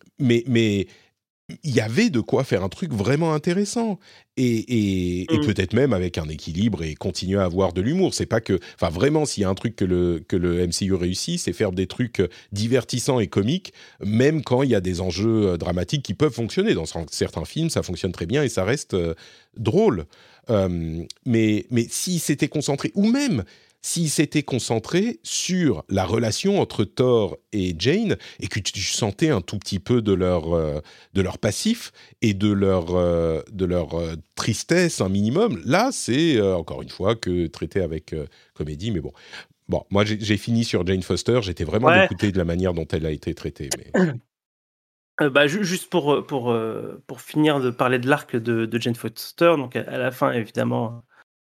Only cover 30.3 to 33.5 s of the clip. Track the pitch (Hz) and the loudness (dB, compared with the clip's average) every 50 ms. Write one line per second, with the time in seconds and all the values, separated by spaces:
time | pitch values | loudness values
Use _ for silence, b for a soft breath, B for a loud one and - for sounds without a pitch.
30.3 | 90 85 78 82 85 82 80 76 73 73 B B B B B B B 95 92 - | 2 0 0 0 0 0 0 0 -4 -6 B B B B B B B -2 0 -2
31.3 | - - - - - - - 220 233 - - - b b b b b - - 110 | -2 -2 -2 -2 -2 0 0 0 -2 -2 -4 -16 b b b b b 0 0 0
32.3 | 101 92 104 104 101 98 98 95 95 92 82 85 90 90 87 87 85 85 82 82 | 2 4 2 2 4 4 4 4 4 2 2 0 2 2 2 4 2 2 2 0
33.3 | 80 78 - - | 0 -2 -4 -6